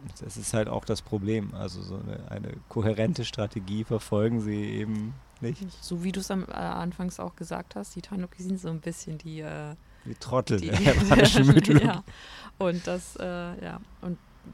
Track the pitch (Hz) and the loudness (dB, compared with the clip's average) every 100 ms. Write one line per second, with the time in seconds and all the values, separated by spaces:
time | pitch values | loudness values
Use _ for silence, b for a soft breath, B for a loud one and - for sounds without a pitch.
0 | 139 - - 107 104 113 107 113 - 107 | -14 -12 -12 -10 -2 -2 0 -2 -4 -6
1 | - 107 98 110 101 90 98 92 92 95 | -4 -4 0 -2 -4 -8 -8 -8 -10 -10
2 | 104 104 - 104 107 - - 117 104 104 | -10 -10 -10 -8 -8 -12 -8 -2 0 2
3 | 110 151 113 - 104 107 92 104 110 110 | 0 0 -4 -4 -4 -4 -4 -4 -2 -4
4 | - 104 110 117 107 104 104 107 107 107 | 0 2 2 2 -2 -2 -4 -4 -4 -4
5 | 110 135 - - 120 - 190 - - 175 | -6 -10 -18 -8 -6 -6 -10 -12 -10 -6
6 | 180 185 185 190 - - 170 175 170 175 | -4 -4 -4 -4 -6 -6 -6 -4 -6 -4
7 | 180 - 180 - 165 - 175 202 202 - | -6 -6 -10 -10 -10 -8 -8 -12 -12 -12
8 | - 196 180 - 185 190 180 165 170 165 | -10 -8 -8 -10 -6 -6 -6 -6 -8 -10
9 | - 156 160 156 156 151 151 151 b b | -10 -12 -10 -10 -10 -10 -10 -14 b b
10 | 123 117 123 123 - 107 85 98 101 - | -14 -12 0 0 2 0 2 4 6 6
11 | 202 233 - - 135 - - 147 - 180 | 8 10 10 8 10 10 10 8 8 2
12 | - B B B B - 185 175 170 180 | -6 B B B B -2 0 0 -2 -6
13 | - - 185 175 175 175 175 170 - - | -6 -8 -8 -6 -8 -10 -10 -12 -14 -10
14 | 180 170 - - - | -8 -8 -10 -20 -20